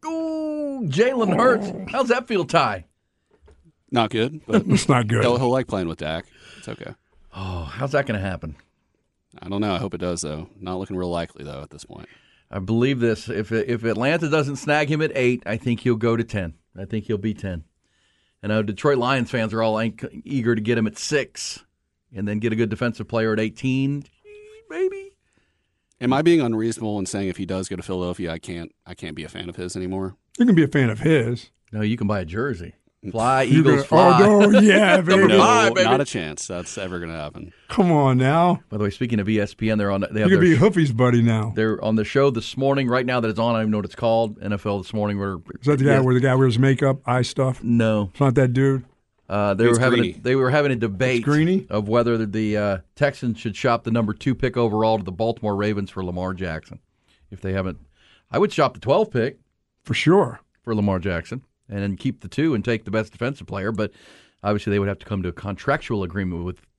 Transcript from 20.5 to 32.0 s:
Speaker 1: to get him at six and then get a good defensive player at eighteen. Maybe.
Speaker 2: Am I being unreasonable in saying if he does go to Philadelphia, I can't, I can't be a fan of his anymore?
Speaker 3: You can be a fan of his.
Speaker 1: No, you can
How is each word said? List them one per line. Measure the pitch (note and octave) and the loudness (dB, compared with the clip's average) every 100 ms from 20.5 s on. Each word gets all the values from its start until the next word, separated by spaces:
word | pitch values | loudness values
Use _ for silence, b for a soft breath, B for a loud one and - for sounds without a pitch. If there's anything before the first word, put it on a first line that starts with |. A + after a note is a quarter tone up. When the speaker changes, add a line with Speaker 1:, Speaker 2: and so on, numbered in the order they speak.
| A2+ | 0
Speaker 1:
to | |
get | G#2+ A#2 | 0 0
him | A2 | 0
at | G#2+ | -4
six | - D3+ B2+ - - - _ _ _ _ _ | -4 -4 -4 -10 -14 -14 _ _ _ _ _
and | F#2+ G#2 | -8 -6
then | G#2+ | -2
get | A2+ | -2
a | A2 | 0
good | A2 | -2
defensive | G#2+ B2 A#2 G#2 | -2 -4 -6 -6
player | A#2 A2 | -2 -2
at | A2 | 0
eighteen. | G#2+ A2 C3 C3 C3+ C#3+ C#3 _ - - G#4 G#4+ A4+ | -2 -4 -4 -2 -2 -4 -10 _ -20 -20 -20 -20 _
Maybe. | D#4+ F#4+ G4 G4 _ _ _ _ _ _ _ _ _ | -4 -4 -4 -16 _ _ _ _ _ _ _ _ _
Speaker 2:
Am | B2 | -2
I | C3+ | 0
being | D#3+ E3+ | 4 2
unreasonable | B2 A2+ A2+ A2+ A2 G#2 | 2 -2 -4 -4 -6 -6
in | F#2+ | -6
saying | G#2 G2 | -4 -6
if | F2+ | -6
he | F#2 | -6
does | F#2+ F#2 | -6 -6
go | F#2 | -10
to | |
Philadelphia, | E2+ F#2 F2+ F2+ F2 | -8 -6 -4 -6 -8
I | E2 | -8
can't, | - F2 E2 _ - | -10 -12 -12 _ -20
I | F2+ | -16
can't | A2 D2+ | -14 -12
be | |
a | D2+ | -14
fan | F2+ F2+ | -14 -14
of | F2 | -10
his | F2+ F#2 | -10 -8
anymore? | F2+ F#2+ F#2+ - _ - | -8 -6 -8 -10 _ 0
Speaker 3:
You | A#3+ | 4
can | F3+ | 4
be | |
a | C#3+ | 4
fan | D3 B2+ | 2 0
of | A2 | 0
his. | C#3+ D#3 A2+ A#2+ - _ _ | 2 2 2 -4 -10 _ _
Speaker 1:
No, | G#2+ | -4
you | G#2+ | -2
can | A#2 | -2